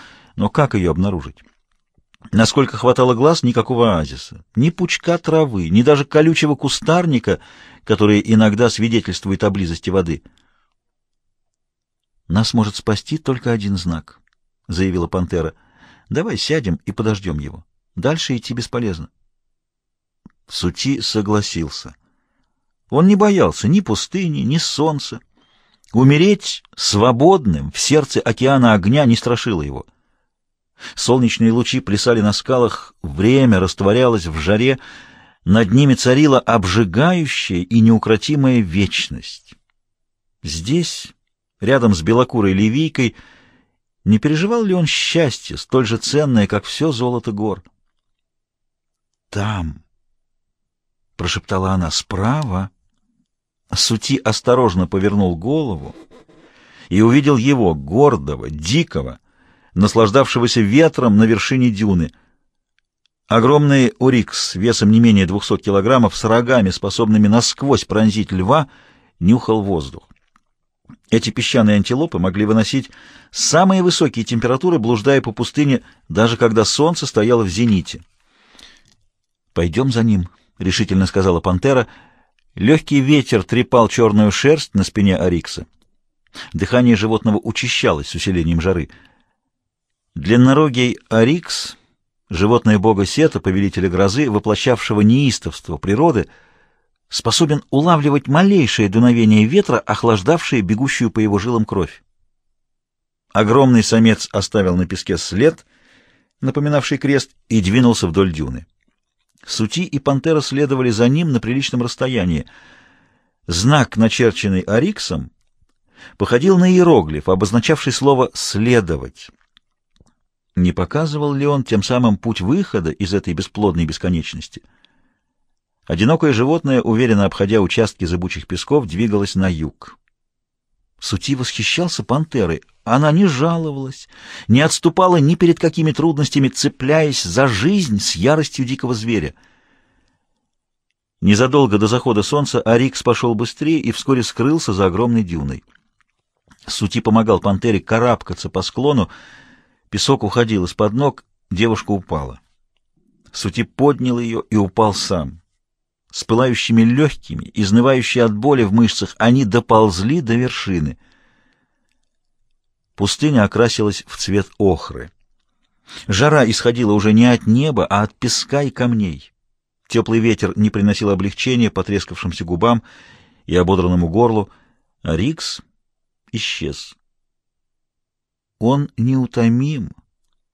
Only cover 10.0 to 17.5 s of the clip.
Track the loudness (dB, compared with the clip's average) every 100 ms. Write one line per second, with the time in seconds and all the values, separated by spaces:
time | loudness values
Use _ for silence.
10 | -2 -6 _ _ _ _ _ _ _ _
11 | _ _ _ _ _ _ _ _ _ _
12 | _ _ -6 -2 0 0 -2 -4 -4 -6
13 | -4 -8 -6 -6 -4 -4 -4 -4 -4 -8
14 | -10 _ _ _ _ _ -10 -4 -2 -2
15 | -4 -4 -4 -4 -6 -8 _ _ _ _
16 | -10 -6 -4 -6 -4 -4 -4 -6 -6 -6
17 | -2 -4 -4 -8 -10